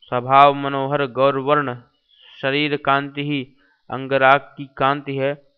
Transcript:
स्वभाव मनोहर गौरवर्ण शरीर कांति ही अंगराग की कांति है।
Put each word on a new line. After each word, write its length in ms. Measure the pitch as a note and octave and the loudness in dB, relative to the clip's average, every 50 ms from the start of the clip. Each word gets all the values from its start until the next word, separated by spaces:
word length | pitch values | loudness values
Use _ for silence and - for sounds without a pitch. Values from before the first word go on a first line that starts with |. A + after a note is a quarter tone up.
स्वभाव 520 | _ - - B2 B2 B2+ C3+ C#3 C#3 C#3+ C#3+ | _ -6 -6 -6 -2 2 6 6 8 6 6
मनोहर 520 | C#3 C#3 C#3 C#3 C#3 C3+ C3+ C#3+ D3 C#3+ | 2 -4 -4 -4 -4 -4 -2 -2 -2 -4
गौरवर्ण 720 | C3 A#2 B2 C3+ C#3 C#3 C3+ C3 C3+ D3 D3 C#3+ C3 B2 B2 A#2 _ _ _ _ _ _ _ - - - - | -4 -2 0 0 0 0 0 0 0 0 0 0 -4 -8 -10 -14 _ _ _ _ _ _ _ -20 -20 -20 -8
शरीर 360 | - C3+ C3+ C#3+ D3 D3 C#3 C#3+ | -6 -4 -2 -2 -2 -2 -4 -4
कांति 440 | C#3+ - C3+ C#3 C#3+ C#3+ C#3 C#3+ | 0 0 0 0 0 -4 -8 -8
ही 340 | C#3+ D3 D3 C#3+ B2+ - _ _ _ _ _ _ _ _ | -6 -4 -4 -6 -6 -10 _ _ _ _ _ _ _ _
अंगराग 500 | A#2+ B2 C3+ C3 C3+ C3+ C3+ C3 C3+ C#3+ | -10 -10 -6 -2 -2 2 4 4 4 4
की 300 | C#3 - - - C#3+ C3+ _ - | 2 -6 -16 -16 -16 -16 _ -2
कांति 400 | C3+ C3+ C#3 D3 C#3 C#3 C3+ C3+ | -2 0 0 -2 -4 -8 -6 -4
है। 300 | C3+ C#3 C#3+ C#3+ _ _ _ | -4 -4 -4 -6 _ _ _